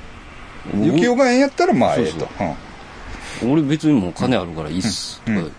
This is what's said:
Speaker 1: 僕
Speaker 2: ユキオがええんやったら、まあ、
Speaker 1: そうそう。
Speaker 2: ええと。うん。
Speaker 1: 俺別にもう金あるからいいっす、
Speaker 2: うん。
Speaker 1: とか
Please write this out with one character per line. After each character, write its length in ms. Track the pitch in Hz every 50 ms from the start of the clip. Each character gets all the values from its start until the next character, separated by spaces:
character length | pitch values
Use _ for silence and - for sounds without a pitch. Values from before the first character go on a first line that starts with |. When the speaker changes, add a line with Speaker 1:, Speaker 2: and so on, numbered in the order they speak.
| - - - - - - - - - - - - - -
Speaker 1:
僕 140 | - 101 107
Speaker 2:
ユ 80 | - 139
キ 140 | 165 226 247
オ 60 | 240
が 140 | 254 269 247
え 60 | 240
え 20 | 262
ん 40 |
や 60 | 277 277
っ 40 |
た 160 | - - 349 370
ら、 60 | 226
ま 180 | 127 110 87
あ、 40 | 76
Speaker 1:
そ 60 | 123
う 60 | 117 -
そ 80 | 85
う。 40 | 80
Speaker 2:
え 20 | 67
え 40 | - - - 101 80 67 - - - - - - - - - - - - - - - - -
と。 60 | 110
う 40 | 120
ん。 20 | 147
Speaker 1:
俺 80 | 165 151
別 280 | 135 156 151 - 156
に 80 | 147 117
も 80 | 90 87
う 40 | -
金 240 | - - 127 127 98
あ 80 | 87
る 60 | 85
か 120 | 80 80 78
ら 60 | -
い 80 | - 92
い 20 |
っ 20 |
す、 400 | 104 110 87 - - - - - - 117
Speaker 2:
う 40 |
ん。 40 | 110
Speaker 1:
と 80 | 92 82 73
か 60 | -